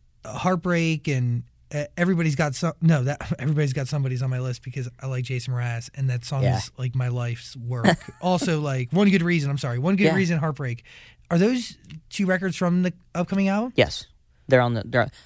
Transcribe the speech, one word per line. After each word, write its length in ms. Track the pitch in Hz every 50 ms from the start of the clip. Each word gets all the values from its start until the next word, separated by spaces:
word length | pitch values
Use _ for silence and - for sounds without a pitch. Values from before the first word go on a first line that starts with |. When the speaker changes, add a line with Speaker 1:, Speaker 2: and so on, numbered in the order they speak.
| _ _ _ _ -
Speaker 1:
Heartbreak 840 | - - - - 185 185 170 - 180 175 165 165 165 160 147 -
and, 360 | 156 139 127 123 120 120 120 120 - _ _ _ - -
uh, 120 | 147 147 - _
Everybody's 380 | - 175 185 185 165 165 156 139
Got 200 | 147 160 147 131
Some-, 180 | - 175 160 - -
no, 220 | 170 160 165 135 123
that, 300 | 139 147 - - - 170
<laughs> 40 | -
Everybody's 340 | 127 156 147 151 151 135 127
Got 140 | 147 135
Somebody's 340 | - 156 143 135 131 127 123 131
on 60 | 131
my 100 | 131 127
list 240 | 127 127 120 - -
because 240 | 127 - 139 120 123 120 -
I 60 | -
like 160 | 135 131 127 123
Jason 280 | - 131 123 - 127 127
Mraz, 360 | 123 120 120 117 117 - - -
and 160 | 139 135 131
that 140 | 123 120 -
song 180 | - 147 135 135
Speaker 2:
Yeah. 140 | 127 123
Speaker 1:
is, 140 | 113 - - -
like, 180 | - 127 123 120
my 140 | 127 123 123
life's 460 | 120 123 120 120 117 117 - - -
work. 280 | 131 117 120 127 120 113 185 165 - - -
Speaker 2:
<laughs> 120 | - -
Speaker 1:
Also, 380 | 170 180 180 170 - 185 160 151
like, 300 | 151 143 131 131 123 117 156
One 160 | 190 208 202
Good 120 | 190 185
Reason, 280 | 165 175 175 160 139 143
I'm 60 | 139
sorry, 200 | 139 - 127 120
One 180 | 123 139 180 202
Good 80 | 180 -
Speaker 2:
Yeah. 100 | 160 170
Speaker 1:
Reason, 220 | 190 185 170 170 151
Heartbreak. 440 | 156 156 135 - 139 123 117 117 - - - - - - - _ - -
Are 80 | 170
those 400 | 170 190 233 254 247 233 - - - - - 156 160 - -
two 160 | - - 196
records 300 | 185 185 175 196 185 -
from 280 | - 185 175 175 180 180
the 100 | 180 - - - _ -
upcoming 360 | 180 175 - 190 196 196 196
album? 240 | 196 208 240 262 -
Speaker 2:
Yes. 320 | - 117 - - - - - _ _ _ _ _ _ _
They're 140 | - 135 123
on 120 | 123 120 117
the, 100 | 107 -
they're, 240 | 117 127 120 107 - - - -